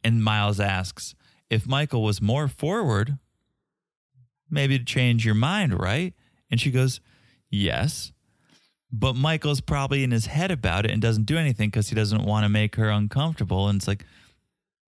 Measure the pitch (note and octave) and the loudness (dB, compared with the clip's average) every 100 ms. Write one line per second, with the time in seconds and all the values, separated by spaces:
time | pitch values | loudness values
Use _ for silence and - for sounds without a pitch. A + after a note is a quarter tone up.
0 | A2+ A2+ G#2+ G#2+ G#2 G2+ G2+ F#2+ F#2 - | 0 2 2 2 2 0 -2 -2 -4 -10
1 | - - _ _ - A2+ B2 C#3 D3+ A#2+ | -14 -16 _ _ -2 -2 0 0 0 0
2 | G#2+ G#2 G#2+ C#3 C#3+ - D3+ A3+ D#3 G2+ | 0 0 0 0 -2 -2 -2 0 0 0
3 | A#2+ C#3 _ _ _ _ _ _ _ _ | 0 -4 _ _ _ _ _ _ _ _
4 | _ _ _ _ - D3 C#3 C3+ B2 C3 | _ _ _ _ -6 -2 0 0 0 0
5 | B2 A#2 A2+ G#2+ C#3+ G#3 D#3 F2+ F#2 C3+ | 2 4 4 2 2 2 0 0 0 -2
6 | F3+ - _ _ - C#3 C#3 B2+ C3 - | -4 -8 _ _ -4 -2 0 2 0 -2
7 | _ _ _ _ - G2+ E2+ A#1+ D3 - | _ _ _ _ -6 -2 0 0 -2 -4
8 | - _ _ _ _ _ _ _ - A2 | -10 _ _ _ _ _ _ _ -10 -2
9 | C3+ B2+ D3+ D#3 D3 C3+ - C#3+ C3+ C#3 | -2 0 0 0 0 -2 -2 -2 0 0
10 | C3 A2+ - D3 F#3+ D3 G#2 F2+ G#2+ A2 | 2 0 0 -2 -2 -2 0 0 0 0
11 | A2+ A2 G#2 D#3+ D3 G#2+ G#2+ G#2+ G2+ A2 | 2 0 0 0 0 0 0 0 -2 0
12 | G#2 G#2+ G2+ G#2+ G#2 G#2+ G#2+ - G#2+ G#2 | 0 0 0 2 2 2 0 0 0 0
13 | G#2 C3+ D#3+ D#3+ G2 F#2+ G2+ G2+ - G2+ | 0 0 -2 -2 -2 0 2 0 0 -4
14 | - - _ _ _ _ _ _ _ | -8 -20 _ _ _ _ _ _ _